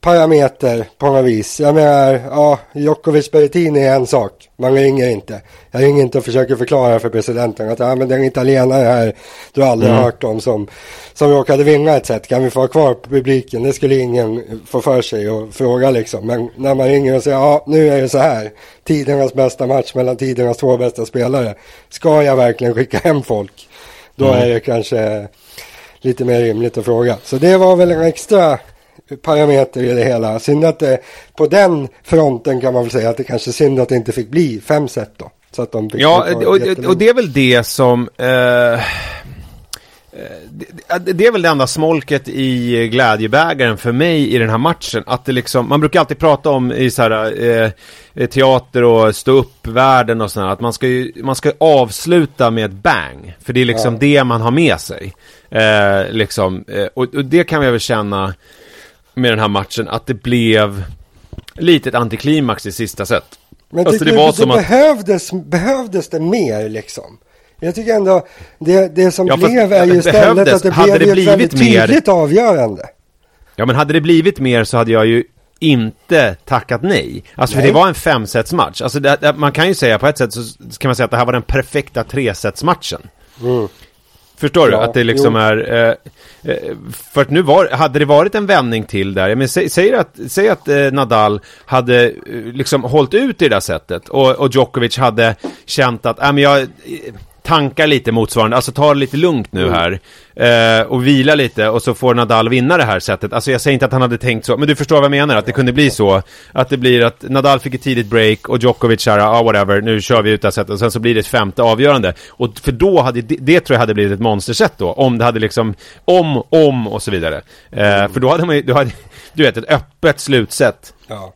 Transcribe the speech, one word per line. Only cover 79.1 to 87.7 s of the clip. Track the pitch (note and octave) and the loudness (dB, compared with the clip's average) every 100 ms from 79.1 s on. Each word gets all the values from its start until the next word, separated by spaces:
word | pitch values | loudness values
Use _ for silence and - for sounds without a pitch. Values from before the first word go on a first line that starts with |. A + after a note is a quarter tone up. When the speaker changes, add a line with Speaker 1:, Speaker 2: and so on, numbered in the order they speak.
| C#3+ | 0
Speaker 2:
det, | D3 | 0
man | C#3+ D3 | 0 -2
kan | C#3+ E3+ | 0 -2
ju | |
säga, | F#3+ B2+ G#2+ | 0 0 0
på | C#3 | 0
ett | D3+ | -2
sätt | B2 | -4
så | A#2 A2+ - - - | -6 -14 -16 -20 -6
kan | C3+ | -4
man | B2 | -2
säga | |
att | A#2 | -2
det | A#2 | 0
här | A#2+ | -2
var | |
den | B2+ | -2
perfekta | - - - D3 C3+ B2+ | -2 -4 -2 -6 -6 -8
tresetsmatchen. | A2+ - B2 G2 G#2+ - D#3 E3+ - - - _ _ _ | -6 -4 -4 -4 -8 -4 -4 -4 -6 -14 -16 _ _ _
Speaker 1:
Mm. | B2 B2+ G#2 _ - _ _ _ _ _ | -4 -2 -4 _ -20 _ _ _ _ _
Speaker 2:
Förstår | D3 F3 D3+ | -2 2 2
du? | |
Speaker 1:
Ja, | A#2+ | 2
Speaker 2:
Att | A#2 | 0
det | B2 | -2
liksom | A#2 C3+ C3+ | 0 2 2
Speaker 1:
jo. | A2 | 2
Speaker 2:
är, | A2 A2 - | 0 0 -2
eh, | A#2 A#2 - - _ - - - | 0 0 -2 -8 _ -20 -16 -8
eh, | - - D#3+ A#2+ B2 - | -8 -8 -14 -16 -18 -6
för | - | -2
att | C3 | 0
nu | D3+ | 0
var, | F3 D#3+ F#3 | 4 4 2